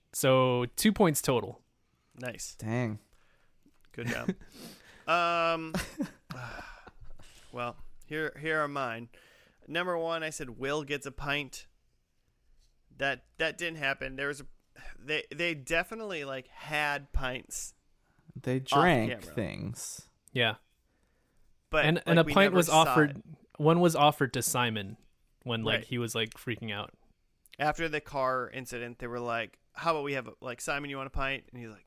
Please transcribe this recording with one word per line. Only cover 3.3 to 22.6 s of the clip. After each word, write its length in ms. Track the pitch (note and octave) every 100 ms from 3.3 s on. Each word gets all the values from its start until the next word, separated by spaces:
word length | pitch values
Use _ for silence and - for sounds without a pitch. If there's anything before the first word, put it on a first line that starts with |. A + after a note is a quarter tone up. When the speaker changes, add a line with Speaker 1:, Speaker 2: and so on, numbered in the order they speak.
| _ _ _ _ _ _
Speaker 2:
Good 140 | - A#2+
job. 260 | A#2+ A#2 -
<laughs> 680 | - - - - - - -
Um, 640 | F3 E3+ E3+ E3 E3 D#3+ E3 - - A3 - -
<sighs> 1160 | B2+ B2 - - - - - - - - - -
well, 240 | B2 A#2+ - - - -
here, 260 | D#3 D3+ C3+
here 180 | D#3 D#3
are 80 | D3
mine. 400 | C#3+ B2 A2+ A#2 - - - _ _ -
Number 320 | E3 F3+ E3+
one, 240 | E3 E3
I 80 | D#3
said 280 | - C3 A2+
Will 240 | C3+ D3+
gets 220 | C#3+ C#3+ C#3
a 60 |
pint. 520 | - C#3 C#3+ C3+ - - _ _ _ _ _ _ _ _ - _ _ _ B2+
That, 260 | C#3 B2 _ -
that 200 | D#3+ D#3+
didn't 200 | E3+ D#3+
happen. 400 | C#3 C3+ C3+ C3
There 100 | C#3+
was 140 | C#3+
a, 40 | - - _ - - -
they, 220 | B2+ D3+ -
they 200 | D3 E3+ D3+
definitely, 680 | C3 E3 E3+ A3+ G#3 E3 C#3
like, 220 | C3 -
had 640 | - C#3+ D3+ D3 C#3+ C#3+
pints 600 | - C3 B2+ - - - - _ _ _ _ - -
Speaker 3:
They 160 | B2+ C3
Speaker 2:
off 60 | C3+ C#3
Speaker 3:
drank 300 | F3 C3+ A2+
Speaker 2:
camera. 220 | A2 F2
Speaker 3:
things. 680 | D2+ F#2 G1+ - A#2+ - - - _ _
Speaker 1:
Yeah. 220 | B2+ A2+ G#2+ _ _ _ _ _ _ _ _ _ _ _
Speaker 2:
But, 160 | D#3 C#3+
Speaker 1:
And, 100 | E3
Speaker 2:
like, 60 | E3
Speaker 1:
and 120 | E3
a 40 |
Speaker 2:
we 100 | D#3+
Speaker 1:
pint 120 | G3 G3
Speaker 2:
never 60 |
Speaker 1:
was 100 | F3+